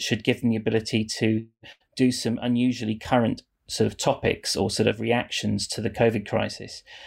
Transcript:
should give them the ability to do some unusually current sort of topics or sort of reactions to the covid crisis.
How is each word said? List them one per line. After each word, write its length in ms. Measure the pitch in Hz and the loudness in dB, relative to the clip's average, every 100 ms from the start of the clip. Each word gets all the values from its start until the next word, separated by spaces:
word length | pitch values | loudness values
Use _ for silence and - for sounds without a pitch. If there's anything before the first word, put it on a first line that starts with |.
should 240 | - 110 | -2 0
give 160 | - 120 | 0 2
them 100 | 120 | 2
the 60 | 110 | 0
ability 480 | 110 110 110 117 110 - | 2 0 2 -2 -2 0
to 280 | 110 110 113 _ - - _ - | 2 2 -2 _ -20 -20 _ 0
do 140 | 127 | 2
some 300 | 123 117 117 | 2 -2 -2
unusually 540 | 123 120 127 117 107 110 | 0 2 2 0 -2 -4
current 460 | - 127 113 104 - _ - | 2 2 2 0 -8 _ -6
sort 180 | - 110 | 0 0
of 100 | - | 0
topics 600 | - 131 - - - - | 0 2 0 -2 -2 -2
or 160 | - | 0
sort 160 | - 107 | 2 2
of 100 | 107 | 2
reactions 720 | 113 120 - - 107 101 - | 0 0 0 -4 -2 -2 -4
to 120 | - | -4
the 100 | 110 | -4
covid 380 | - 117 110 101 | 2 2 2 -2
crisis. 540 | 110 104 - 107 - - - | -2 -2 -6 -14 -16 -18 -20